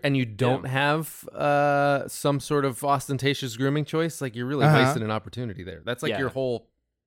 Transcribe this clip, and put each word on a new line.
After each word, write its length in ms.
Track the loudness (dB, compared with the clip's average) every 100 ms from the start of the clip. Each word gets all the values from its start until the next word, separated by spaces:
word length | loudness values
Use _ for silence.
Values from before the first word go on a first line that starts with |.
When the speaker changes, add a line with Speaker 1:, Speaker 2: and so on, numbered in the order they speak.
Speaker 1:
and 120 | 2 2
you 80 |
don't 380 | 0 0 0 0
Speaker 2:
Yeah. 80 | 0
Speaker 1:
have, 580 | 0 2 0 -2 -12 -14
uh, 760 | -2 2 4 4 4 4 2 -2
some 320 | -2 0 0
sort 260 | 0 0
of 200 | 0 -2
ostentatious 720 | 0 0 0 0 0 0 -4 -2
grooming 280 | 0 0
choice, 360 | 0 -2 -2 -4
like, 160 | -8 -6
you're 100 | -4
really 180 | 2 6
Speaker 3:
Uh-huh. 180 | 6
Speaker 1:
wasting 180 | 4 2
an 80 | -2
opportunity 540 | -4 -6 -8 -8 -8
there. 180 | -12 -10
That's, 200 | -8 -4
like, 60 | -4
Speaker 2:
Yeah. 100 | -2
Speaker 1:
your 80 | -2
whole 400 | -2 -2 -4 -8 _ _ _